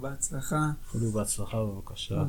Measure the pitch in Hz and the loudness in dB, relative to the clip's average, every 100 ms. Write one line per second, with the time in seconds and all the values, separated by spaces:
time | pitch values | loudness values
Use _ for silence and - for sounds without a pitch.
0 | 135 139 - 139 - 151 151 151 - 117 | -4 -2 -2 -2 0 2 2 0 -2 0
1 | 113 107 101 - 98 113 107 98 - - | 2 2 0 0 0 0 0 -2 -6 -6
2 | - 117 | -2 2